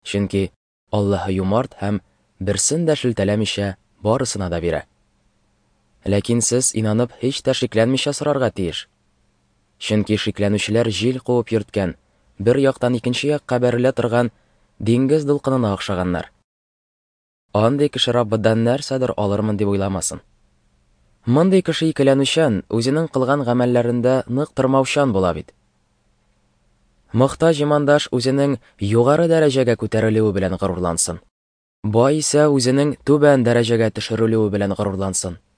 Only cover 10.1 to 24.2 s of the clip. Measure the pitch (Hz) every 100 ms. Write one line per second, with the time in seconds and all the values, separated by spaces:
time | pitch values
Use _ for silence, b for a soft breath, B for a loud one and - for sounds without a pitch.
10.1 | 107 - - 101 104 - 110 117 95 113
11.1 | 127 - 123 113 113 101 107 92 - _
12.1 | _ _ - 104 131 135 131 123 123 123
13.1 | 123 143 147 - 123 123 120 127 131 120
14.1 | 120 120 _ _ _ _ - 104 120 131
15.1 | 156 143 143 - 131 110 98 - 92 90
16.1 | 85 - _ _ _ _ _ _ _ _
17.1 | _ _ _ _ 104 113 143 147 123 -
18.1 | 120 113 113 110 113 117 135 - 135 127
19.1 | - 104 101 107 104 101 101 98 95 -
20.1 | 80 _ _ _ _ _ _ _ _ _
21.1 | _ - 131 185 185 180 160 160 151 135
22.1 | 135 135 160 156 98 - 113 117 147 165
23.1 | 131 127 147 120 123 123 123 120 120 120
24.1 | 131